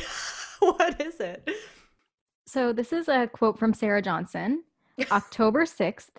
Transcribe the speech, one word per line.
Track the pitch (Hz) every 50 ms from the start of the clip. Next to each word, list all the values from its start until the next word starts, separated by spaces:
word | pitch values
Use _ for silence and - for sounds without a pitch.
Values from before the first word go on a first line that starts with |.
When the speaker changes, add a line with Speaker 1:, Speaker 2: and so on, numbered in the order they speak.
| -
Speaker 1:
<laughs> | - - - - - - - - - - -
What | 403 370 370 - 339 349 - -
is | 294 330 330 -
it? | 202 175 180 - - 311 415 427 - - - - - _ _ _ _ _ _ _ _ _ _ _ _
Speaker 2:
So | - - 262 247 240
this | 226 240 240 -
is | 330 339 330 320
a | 277 254 240
quote | 233 - - 233 214 208 -
from | 226 226 220
Sarah | - 226 208 202 208
Johnson, | 190 196 165 165 180 - - 170 175 214 285 330 - _ _ _ _ _ _ -
Speaker 1:
<laughs> | 269 -
Speaker 2:
October | 208 202 - - - - 220 220 220 302 320
sixth, | - - - 185 180 - - - - -